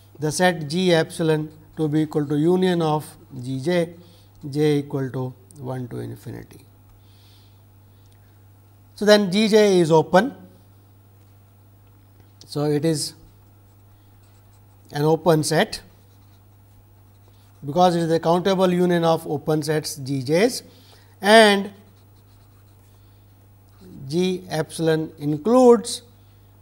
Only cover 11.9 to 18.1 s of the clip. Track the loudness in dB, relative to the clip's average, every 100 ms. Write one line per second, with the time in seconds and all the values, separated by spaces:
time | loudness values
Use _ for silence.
11.9 | _ _ -20 _ _ -12 -6 -4 -2 -2
12.9 | -2 -6 -12 -20 -20 _ _ _ _ _
13.9 | _ _ _ _ _ _ _ _ _ -12
14.9 | -4 0 0 2 2 2 0 -2 -6 -18
15.9 | -20 _ _ -20 -20 _ _ _ -20 -20
16.9 | -20 -20 -20 -20 -20 -20 -16 -6 2 2
17.9 | 2 0